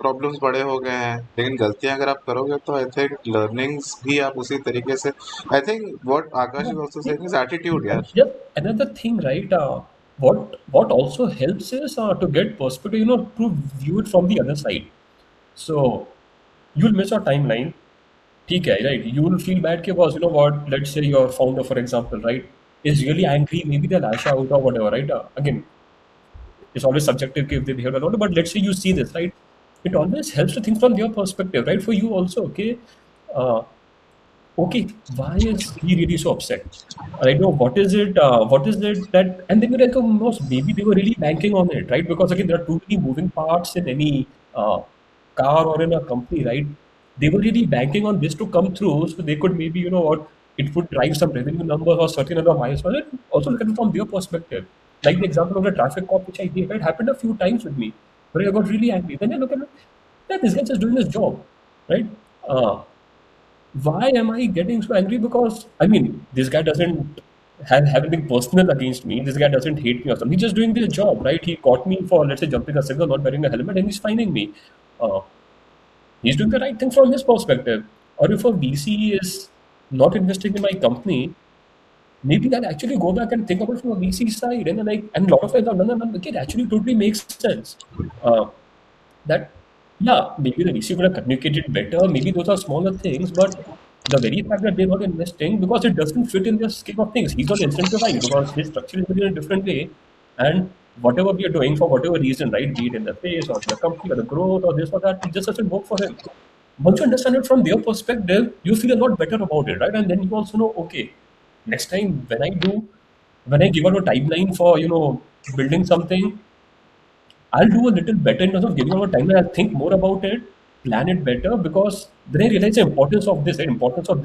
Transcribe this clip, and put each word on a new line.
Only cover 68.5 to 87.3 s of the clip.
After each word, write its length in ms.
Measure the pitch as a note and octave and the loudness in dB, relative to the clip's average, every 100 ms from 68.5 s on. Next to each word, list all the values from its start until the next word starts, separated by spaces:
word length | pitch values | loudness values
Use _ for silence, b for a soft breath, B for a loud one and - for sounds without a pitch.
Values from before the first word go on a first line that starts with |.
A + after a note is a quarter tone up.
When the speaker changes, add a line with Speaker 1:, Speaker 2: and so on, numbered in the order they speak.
| F#3 F3+ D3 | 4 4 2
Speaker 2:
against 280 | C3 B2 - | -2 -4 -6
me. 160 | A2+ C3+ | -4 -4
This 80 | C#3 | 2
guy 120 | D3 E3 | 2 2
doesn't 180 | D#3+ D3 | 0 -2
hate 280 | A#2 A#2+ C#3 | -2 -2 -2
me 60 | |
or 40 | A#2 | -2
something. 220 | - F3+ | 0 0
He's 100 | A3+ | 2
just 80 | F#3+ | 2
doing 200 | A3+ A3+ | 2 2
his 180 | A3 D3 | 0 2
job, 260 | G#3 - B2+ | 2 2 0
right? 140 | D#3+ | -2
He 120 | E3+ E3 - | -2 0 2
caught 180 | B2+ F#3 | 2 2
me 80 | F#3 F#3 | -4 2
for, 120 | F3 C#3+ | 4 4
let's 160 | C#3 | 0
say, 60 | D#3+ | -2
jumping 300 | B2 A#2 D3 | -2 -2 -2
a 60 | |
signal, 240 | - C#3 E3 | -2 -2 0
not 140 | C3+ | 0
wearing 240 | C3+ C#3+ D3 | -2 -2 -2
a 40 | |
helmet, 280 | A#2 E3 F#3+ | -2 -2 -2
and 100 | G3+ | -2
he's 60 | G3+ G#3+ | -4 -2
fining 220 | A3+ G#3+ B2+ | -2 0 -2
me. 100 | G#2 B B B _ - | -4 B B B _ -6
Uh, 200 | A2+ F#2+ - _ _ _ _ _ _ _ _ _ | -4 -4 -6 _ _ _ _ _ _ _ _ _
he's 160 | A#2 D3 | -2 0
doing 140 | G#3+ | 0
the 80 | B3+ | 0
right 200 | C4 A3 | -2 -4
thing 120 | C4 C#4 | 0 4
from 120 | C4 | 4
his 120 | C4+ | 4
perspective." 600 | - A#3 - B2 A#2+ A2 - _ _ - | 2 2 2 0 0 -4 -4 _ _ 0
Or 140 | E3 | 0
if 140 | G#3 A#3+ | 2 2
a 60 | |
V 240 | F#3+ D3 C#3+ | 0 -2 -4
C 160 | - G#3 G#3+ G3 | -2 -2 0 -2
is 280 | F3+ - - _ _ _ - | -4 -8 -14 _ _ _ -6
not 240 | C3 D3+ G#3 | 2 4 4
investing 400 | F#3 F#3+ G#3 G3+ | 0 -2 -4 -2
in 60 | |
my 100 | G3+ F#3 A#2 | -2 0 0
company, 480 | B2 G3+ C3 E3 - _ _ _ _ _ _ _ _ | 0 -2 -2 -4 -8 _ _ _ _ _ _ _ _
maybe 300 | C3 F3+ B3 B3 | 0 0 2 0
I'll 100 | G#3 | -2
actually 320 | D3 A#3+ B3+ | -6 -4 -2
go 140 | F3+ | 0
back 220 | F#3+ A3+ | 0 -2
and 120 | A#3 - | -2 -2
think 100 | F#3 | -2
about 140 | G#3+ A#3+ | -2 -4
it 60 | |
from 100 | B3 | -4
a 80 | G3 | -4
V 100 | F#3 - | -2 -2
C 100 | A#3 | -2
side. 400 | - B3 A#3+ E3 | -2 -4 -2 -2
And 100 | A3 | -2
then 80 | G#3+ | -2
I, 100 | G#3+ G#3+ | -4 -4
and 160 | D#3 F#3+ | 0 4
a 60 | C#3+ | 4
lot 80 | |
of 80 | G3+ | 4
times 160 | B3 A3+ | 0 0
I've 100 | F#3 | 0
done 120 | G#3 | 0
that, 160 | A#3+ A#3 | -2 -4
I'm 80 | |
like, 120 | G3 - | -6 -8
"It 60 | - | -8
actually 220 | C3+ A#3 A#3+ | -6 -4 -2
totally 300 | G#3+ B3 A#3 | -2 0 0
makes 300 | G3+ G#3+ - | 0 -2 -6